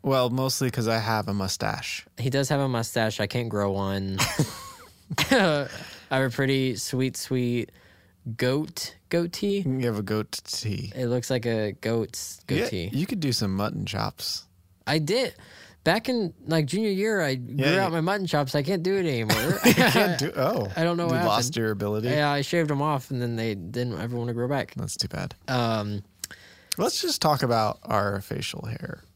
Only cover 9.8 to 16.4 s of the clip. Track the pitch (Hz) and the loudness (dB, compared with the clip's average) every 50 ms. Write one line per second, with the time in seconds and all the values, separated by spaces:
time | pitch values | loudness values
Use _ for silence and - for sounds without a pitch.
9.8 | 123 120 107 104 104 95 107 107 104 - - - _ - - - - 110 113 - | 0 0 0 -2 -2 0 -2 -2 -2 -4 -8 -12 _ -8 -8 -6 -4 -4 -4 -4
10.8 | - 104 - 131 127 117 123 127 117 - 131 123 110 120 113 110 107 104 92 - | -6 -8 -6 -4 -2 0 0 -2 -2 -2 -4 -2 0 0 0 0 -2 -2 -4 -4
11.8 | - 113 117 117 110 - - - - - - - - - 131 160 233 - 110 92 | -4 -2 -2 -2 -2 -4 -6 -12 -12 -12 -14 -16 -4 -2 0 0 0 -2 -4 -4
12.8 | 82 - - 135 180 - 254 190 151 135 117 - 113 98 95 95 104 107 - 107 | -4 -4 -2 -2 -2 -2 -2 -2 0 0 0 0 0 0 0 0 -2 -2 -2 -4
13.8 | 101 - 98 - 107 107 - - - - - - - _ _ _ _ _ _ _ | -6 -4 -4 -4 -4 -4 -4 -8 -8 -8 -8 -8 -10 _ _ _ _ _ _ _
14.8 | _ - 147 160 151 143 202 254 262 180 - - - - - - - - - _ | _ 0 0 0 2 2 0 0 0 -2 -4 -10 -20 -20 -20 -20 -20 -20 -20 _
15.8 | _ 160 180 226 - - 254 233 202 165 - - | _ 2 2 2 2 0 0 0 0 -2 -4 -8